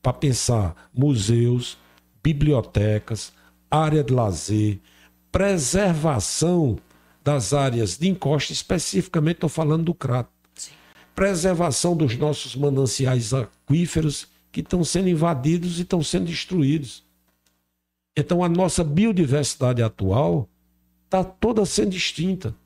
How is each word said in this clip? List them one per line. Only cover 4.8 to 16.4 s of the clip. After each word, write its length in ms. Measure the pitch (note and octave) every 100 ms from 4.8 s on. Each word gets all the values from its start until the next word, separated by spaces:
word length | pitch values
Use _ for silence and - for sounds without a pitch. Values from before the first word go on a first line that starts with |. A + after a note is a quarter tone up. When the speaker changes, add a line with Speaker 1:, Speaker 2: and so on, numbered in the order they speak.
| _ _ _ _ _
Speaker 1:
preservação 1500 | F#3 G3 F#3 B2 F#3 G3+ D#3+ D#3 B2 - - D#3+ F3+ C#3 G2+ _ _ _ _
das 320 | - D3 G2
áreas 420 | C#3+ C3+ A#2+ G#2 -
de 120 | F3+
encosta, 440 | F3+ C3+ D3 -
especificamente 840 | D3+ - F#3 - G3 - E3+ D#3 F3
tô 100 | E3
falando 360 | - D#3 D#3+
do 100 | E3+
Crato. 360 | E3+ B2+ B2 A#2 _ _
Speaker 2:
Sim. 180 | - - - _ - _
Speaker 1:
Preservação 800 | - G3 F3+ F#3 E3+ E3+ B2+ F3
dos 220 | E3+ D3 B2
nossos 400 | D3+ C#3+ B2+ B2
mananciais 760 | C#3+ C3+ C3 - B2+ B2+ G#2+
aquíferos 920 | B2+ A2 _ - D3+ F3 D#3+ D#3 C#3 - _ _
que 120 | -
tão 200 | D#3 F3+
sendo 260 | D#3+ E3+ F#3+
invadidos 720 | E3 E3+ C#3 C#3 F3 F3 E3+
e 60 |
tão 180 | F3+ F3+
sendo 240 | D3 F3+ F3
destruídos. 800 | D#3+